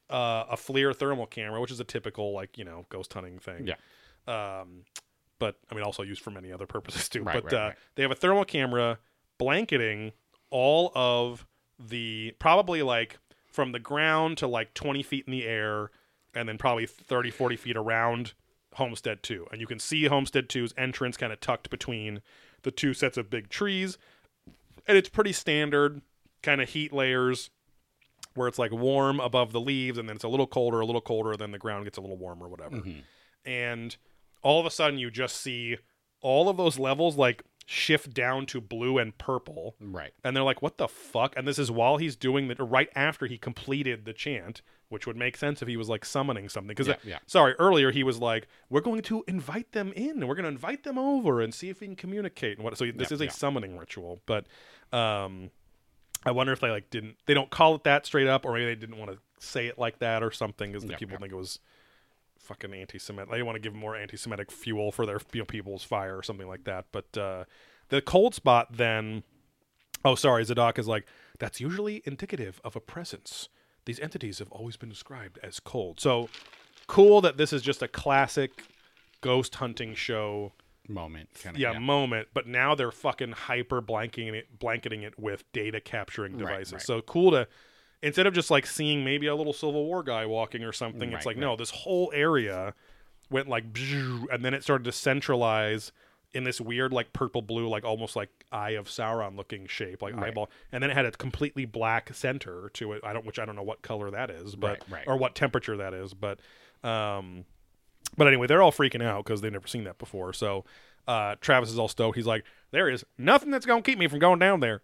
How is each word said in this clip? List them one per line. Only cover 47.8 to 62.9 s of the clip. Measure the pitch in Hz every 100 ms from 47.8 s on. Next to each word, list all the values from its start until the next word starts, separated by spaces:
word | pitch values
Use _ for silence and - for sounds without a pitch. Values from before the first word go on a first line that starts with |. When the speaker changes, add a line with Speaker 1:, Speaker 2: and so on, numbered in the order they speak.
| 135
Speaker 1:
he | 135
was | 131 117
like, | 120 113 104 _ _
"We're | 139
going | 226 220
to | 214 220 202
invite | 180 131 190 233
them | 220 196 196
in, | 269 302
and | 127
we're | 156
gonna | 170
invite | 135 160 285
them | 294 262
over | 269 277 202 123
and | 113
see | - 185
if | 190
we | 202
can | 190
communicate." | 180 202 196 - 113 101
And | 110
what, | 110
so | 123
this | 120 127
Speaker 2:
Yeah, | 147
Speaker 1:
is |
a | 147
Speaker 2:
yeah. |
Speaker 1:
summoning | - 143 139 98 90
ritual. | 82 - 87 90 -
But, | 107 - - - - _
um, | 123 113 104 98 92 92 - _ _ _ _ _ - -
I |
wonder | 123 131
if | 131
they, | 120
like, | 107 -
didn't, | 113 110 - -
they |
don't | 143 135
call | - 160 156
it | 151
that | 143 -
straight | 147 135
up, | 135 135
or |
maybe | 117 120
they | 113
didn't | 110 113
wanna | 104 98 _ _
say | - 135 120
it | 120
like | 117 -
that | 117 113
or | 113
something, | - 107 - 104
'cause | 101
the | 101
Speaker 2:
Yeah, | -
Speaker 1:
people | 104
Speaker 2:
yeah. | 95
Speaker 1:
think | 98
it | 95
was | 95 - _ _ _ _ _ _ _ _
fucking | - 101 98
anti-Semitic. | 98 95